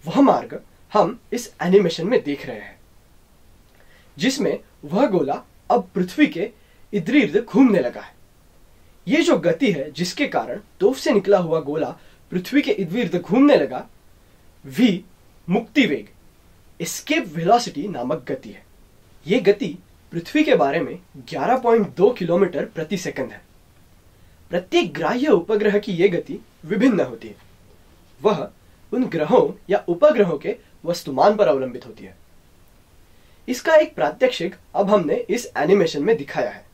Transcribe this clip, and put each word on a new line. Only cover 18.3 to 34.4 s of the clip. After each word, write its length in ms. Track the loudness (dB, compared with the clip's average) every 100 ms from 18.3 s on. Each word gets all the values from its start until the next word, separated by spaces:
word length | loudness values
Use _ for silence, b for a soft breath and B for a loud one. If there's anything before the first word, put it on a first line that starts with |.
| -10 -10
है। 160 | -20 -20 _ _ _ _ -20 -2
ये 120 | 0
गति 380 | 2 0 -2 -10 _ _ _
पृथ्वी 320 | -12 -4 0
के 120 | 2 2
बारे 240 | 2 0
में 200 | -4 -10 _ -20
ग्यारह 400 | -12 -6 -2 0
पॉइंट 380 | 2 2 0 2
दो 160 | 2
किलोमीटर 540 | 2 -2 0 0 -2 -8
प्रति 320 | -10 -8 -6
सेकंड 340 | -6 -8 -10
है। 180 | -12 _ _ _ _ _ _ _ b b b _
प्रत्येक 440 | -8 -2 -2 -2
ग्राह्य 340 | -4 -4 -2 2
उपग्रह 520 | 2 2 0 0 0
की 140 | -2
ये 160 | 0 0
गति 300 | 0 -6 -14 -16 _ -8
विभिन्न 340 | 0 2 2
होती 280 | -4 -8 -18
है। 80 | -20 -20 _ _ _ _ _ _ _
वह 300 | -2 -2 -6 _ b b _
उन 120 | -4 -4
ग्रहों 560 | -4 2 2 2 -4 -2
या 160 | -2 -2
उपग्रहों 500 | 2 4 4 0 0
के 200 | -6 -8 b b -6
वस्तुमान 500 | -6 -6 2 4 4
पर 120 | 2
अवलंबित 380 | 2 -4 -10 -16
होती 180 | -20
है। 140 | -20 -20 _ _ _ _ _ _ _ _ b b b b -10
इसका 260 | -4 4 4
एक 200 | 4 0
प्रात्यक्षिक 600 | -4 2 0 0